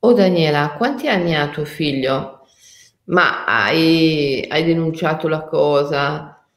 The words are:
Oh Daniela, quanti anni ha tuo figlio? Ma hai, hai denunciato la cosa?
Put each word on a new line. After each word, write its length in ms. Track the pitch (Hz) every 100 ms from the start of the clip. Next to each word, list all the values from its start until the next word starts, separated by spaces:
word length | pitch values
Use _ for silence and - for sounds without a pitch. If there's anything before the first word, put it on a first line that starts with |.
| 220
Oh 60 |
Daniela, 600 | 240 190 180 160 147 151 -
quanti 300 | 240 285 302
anni 260 | 208 170
ha 140 | 160 147
tuo 160 | 147
figlio? 800 | 147 - 156 135 131 135 131 - _ _ - - _ _ -
Ma 400 | 175 156 - -
hai, 1000 | 113 101 151 165 165 160 156 143 131 -
hai 160 | 151 165
denunciato 640 | 165 165 160 170 160 160
la 160 | 156 156
cosa? 1000 | 156 147 143 143 143 143 151 156 - _